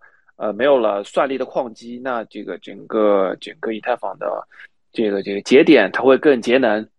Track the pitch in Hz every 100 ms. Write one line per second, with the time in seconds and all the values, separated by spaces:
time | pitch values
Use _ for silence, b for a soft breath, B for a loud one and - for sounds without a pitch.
0 | b b b - 107 101 139 135 110 101
1 | 101 - 143 135 127 180 123 110 117 120
2 | 131 120 101 107 98 90 - 98 107 110
3 | 107 101 92 - 98 - 113 110 123 120
4 | 101 95 - 107 - B B _ _ -
5 | 107 101 95 101 - 127 165 135 92 -
6 | 123 131 156 127 110 127 123 107 110